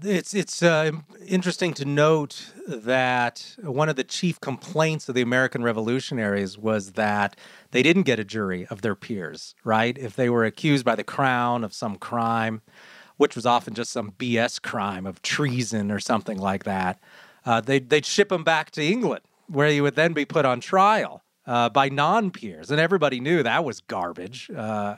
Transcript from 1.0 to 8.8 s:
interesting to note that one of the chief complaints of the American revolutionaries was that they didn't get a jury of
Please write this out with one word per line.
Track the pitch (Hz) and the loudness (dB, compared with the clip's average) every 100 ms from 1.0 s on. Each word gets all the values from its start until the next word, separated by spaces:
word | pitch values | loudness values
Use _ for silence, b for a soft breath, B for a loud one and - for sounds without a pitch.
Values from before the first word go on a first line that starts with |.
| - - - | -10 -16 -4
interesting | 185 180 165 180 | -2 -2 -2 -2
to | 151 139 | -2 -2
note | 143 151 160 143 - - - 359 | 4 6 4 2 -8 -18 -16 -12
that | 127 110 131 127 123 120 - - - | -8 0 2 2 2 0 -4 -16 -14
one | 185 131 156 | -6 -2 0
of | 135 | 0
the | |
chief | 127 - 180 156 | -4 -2 -2 -2
complaints | - 123 - 156 160 156 - | -6 -8 -6 -2 0 -2 -4
of | 123 | 0
the | |
American | 120 127 131 127 | 2 2 2 0
revolutionaries | 120 110 110 127 - 131 107 101 98 98 | -2 0 0 -2 -2 -4 -2 0 -2 -4
was | 110 107 98 | -2 -2 -2
that | 95 107 104 101 - B B B | -2 0 2 -2 -4 B B B
they | 123 | 2
didn't | 131 175 | 4 4
get | 180 117 | 2 0
a | |
jury | 98 110 101 92 90 | -2 -4 -4 -4 -8
of | 101 | -6